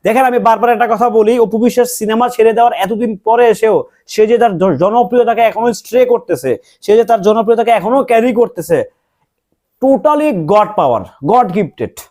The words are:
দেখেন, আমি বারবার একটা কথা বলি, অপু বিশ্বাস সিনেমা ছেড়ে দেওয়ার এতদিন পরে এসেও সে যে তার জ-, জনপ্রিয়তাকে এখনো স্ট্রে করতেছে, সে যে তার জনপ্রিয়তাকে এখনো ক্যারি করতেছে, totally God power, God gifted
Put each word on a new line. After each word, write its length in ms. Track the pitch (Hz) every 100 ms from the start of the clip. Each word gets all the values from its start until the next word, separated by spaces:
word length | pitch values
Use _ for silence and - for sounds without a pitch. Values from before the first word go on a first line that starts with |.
দেখেন, 220 | 190 226
আমি 140 | 254 240
বারবার 300 | 214 220 240
একটা 180 | 226 226
কথা 220 | 214 240
বলি, 300 | 220 214 247
অপু 180 | 220 214
বিশ্বাস 320 | 233 240 247
সিনেমা 380 | - 214 220 240
ছেড়ে 240 | 214 226
দেওয়ার 200 | 220 240
এতদিন 440 | 175 190 220 240 202
পরে 300 | 220 240 233
এসেও 360 | 214 220 170 - _ -
সে 200 | - 214
যে 100 | 233
তার 200 | 233 175
জ-, 200 | 185 139
জনপ্রিয়তাকে 640 | 185 226 240 240 233 226
এখনো 320 | 220 208 240
স্ট্রে 320 | 220 - 240
করতেছে, 520 | 247 240 - 147 135 113 _ _
সে 160 | - 214
যে 60 |
তার 180 | 233 226
জনপ্রিয়তাকে 500 | 190 220 214 226 233
এখনো 320 | 220 185 269
ক্যারি 300 | - 226 247
করতেছে, 500 | 226 233 - 160 156 110 _ _ _ _ _ _ _ _ _
totally 500 | 262 262 302 294 302 196
God 220 | 156 208 208 -
power, 260 | 143 113 92 _
God 280 | 143 240 214
gifted 420 | 180 185 - 107 - -